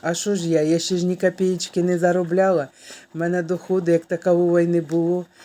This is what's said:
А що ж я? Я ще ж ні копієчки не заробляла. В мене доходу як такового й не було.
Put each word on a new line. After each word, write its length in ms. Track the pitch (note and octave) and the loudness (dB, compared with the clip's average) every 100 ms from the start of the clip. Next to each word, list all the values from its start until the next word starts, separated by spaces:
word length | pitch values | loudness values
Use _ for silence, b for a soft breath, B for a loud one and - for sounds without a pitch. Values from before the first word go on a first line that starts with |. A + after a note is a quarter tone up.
А 120 | D#3+ | -6
що 200 | E3+ G#3 | -4 -2
ж 140 | G3+ E3+ | -2 0
я? 140 | D#3+ | 0
Я 160 | D#3 E3+ | 2 0
ще 180 | - F3+ | 0 -2
ж 100 | F3+ | -2
ні 100 | F3+ | 0
копієчки 680 | F#3 F3+ F#3 F3+ - F3+ | -2 0 -2 -2 -4 -2
не 160 | F3+ F3 | 0 2
заробляла. 680 | F3 F3+ E3+ F3+ F#3+ E3+ C3 B B B B | 2 2 0 2 2 2 -2 B B B B
В 40 | D#3+ | -6
мене 240 | E3+ F3+ | -2 -2
доходу 480 | E3 F3+ - F#3 E3+ | -2 -6 -2 -2 2
як 140 | E3 | 0
такового 560 | - E3+ F#3 F3 F3 F3 | 0 -4 2 2 4 2
й 60 | E3+ | 2
не 140 | E3+ | 0
було. 460 | D3+ E3+ E3+ F3+ F3 B | 0 -2 0 -2 -6 B